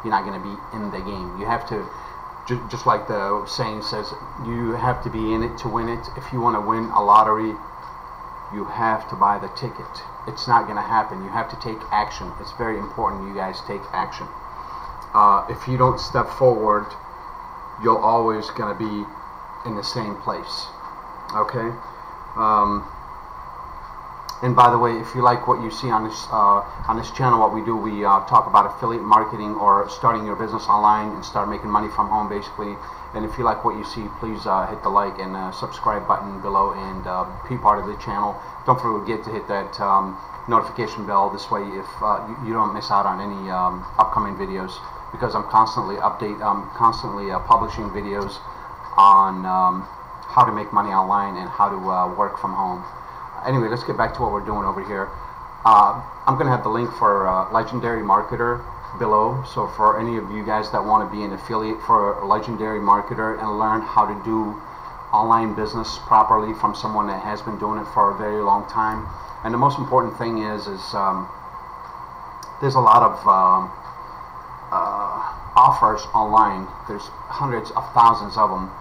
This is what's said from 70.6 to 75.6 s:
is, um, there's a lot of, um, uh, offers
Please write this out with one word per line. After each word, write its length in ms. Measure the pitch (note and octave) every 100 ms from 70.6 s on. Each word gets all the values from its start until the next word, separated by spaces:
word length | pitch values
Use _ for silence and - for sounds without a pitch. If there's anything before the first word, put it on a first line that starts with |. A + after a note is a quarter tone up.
| G2
is, 260 | F#2+ -
um, 340 | G#2+ G2 F#2 F#2 - - - - - - - - - - - - -
there's 140 | C#3 C3
a 40 |
lot 240 | A2+ A2+
of, 160 | A2+ - G#2
um, 420 | F#2+ F#2 F#2 F#2 - - - - - - - - - -
uh, 480 | F#2 F#2 G2+ G2+ - - - -
offers 500 | -